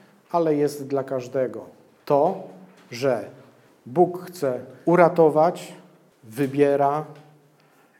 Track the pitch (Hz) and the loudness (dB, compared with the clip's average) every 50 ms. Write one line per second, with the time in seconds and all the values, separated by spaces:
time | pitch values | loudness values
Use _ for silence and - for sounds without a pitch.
0 | _ _ _ _ _ _ - 175 165 156 151 147 147 139 143 143 135 127 139 135 | _ _ _ _ _ _ -2 0 0 2 2 0 0 -2 -2 -6 -8 -6 -6 -4
1 | 131 135 135 127 123 120 123 135 127 117 107 107 - - - _ _ _ _ _ | -4 -4 -6 -8 -6 -6 -4 -4 -4 -4 -6 -10 -14 -16 -20 _ _ _ _ _
2 | - - 147 139 147 180 190 - - - - - - - - - - - 127 117 | -2 0 2 2 2 2 0 -4 -10 -16 -20 -20 -20 -20 -20 -20 -20 -16 -8 -4
3 | 135 139 123 107 98 - - - - - _ _ _ _ _ _ - 120 127 165 | -2 -2 -2 -2 -4 -10 -16 -20 -20 -20 _ _ _ _ _ _ -16 -4 0 0
4 | 175 175 180 - - - - - 147 131 123 120 - - - - - - 170 180 | 2 2 0 -8 -12 -14 -10 -6 -4 -4 -4 -6 -10 -14 -16 -6 -2 2 4 6
5 | 170 160 170 170 165 151 139 151 156 180 180 - - - - - - - _ _ | 6 6 6 6 4 6 6 4 2 2 0 -4 -10 -16 -20 -20 -20 -20 _ _
6 | _ _ _ _ - 113 110 127 143 131 135 143 143 143 143 139 139 139 143 151 | _ _ _ _ -20 -10 -6 -4 -4 -2 2 2 2 2 2 2 0 0 0 -4
7 | 156 - - - - - _ _ _ _ _ _ _ _ _ _ _ _ _ | -6 -10 -14 -20 -20 -20 _ _ _ _ _ _ _ _ _ _ _ _ _